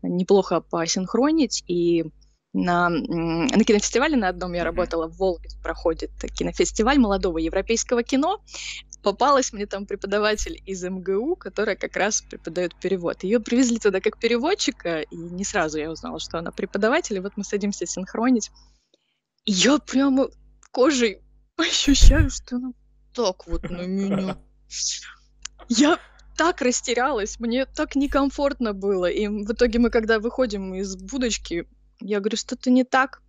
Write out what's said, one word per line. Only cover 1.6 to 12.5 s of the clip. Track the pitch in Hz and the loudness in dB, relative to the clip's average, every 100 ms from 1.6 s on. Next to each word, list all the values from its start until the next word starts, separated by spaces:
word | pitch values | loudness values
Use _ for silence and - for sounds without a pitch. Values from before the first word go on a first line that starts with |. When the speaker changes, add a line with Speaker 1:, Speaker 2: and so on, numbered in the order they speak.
| - | -4
Speaker 1:
и | 175 170 170 160 _ _ _ _ | 0 2 2 -2 _ _ _ _
на, | 190 185 175 175 | -2 2 2 2
м, | 165 - 170 165 165 160 | 0 -2 -2 -2 0 2
на | - 220 | 2 4
кинофестивале | 208 - 233 285 277 | 4 2 0 2 2
на | 190 | 0
одном | 180 180 | -4 -6
я | 175 | -4
Speaker 2:
Мгм. | 165 | -4
Speaker 1:
работала, | 165 170 170 165 | -2 -2 -2 -4
в | 165 | -2
Волге | 190 170 - - | -2 -2 -10 -12
проходит | - 160 170 160 156 - - | -10 -4 -2 -2 -8 -10 -10
кинофестиваль | - 170 - 170 - 220 285 | -6 -6 0 -2 2 2 4
молодого | 226 196 190 165 | 4 2 0 -2
европейского | 160 190 190 226 - 240 | -2 -4 -2 -2 0 -2
кино. | 233 262 311 403 _ - - - - - | 0 0 0 -2 _ -14 -12 -14 -16 -4
Попалась | 208 196 247 277 262 | -2 2 4 4 2
мне | 208 208 | -6 -8
там | 196 202 | -8 -8
преподаватель | 202 202 202 208 214 - 165 - | -8 -2 0 2 0 -4 -10 -10
из | 190 180 | -8 -6
М | 185 | -6
Г | 180 190 | -2 -2
У, | 262 359 | -2 -6
которая | 202 - 214 190 | -6 -4 -2 -2
как | - - | -6 -2
раз | 190 208 | -2 -2
преподает | - - - | -8 -14 -8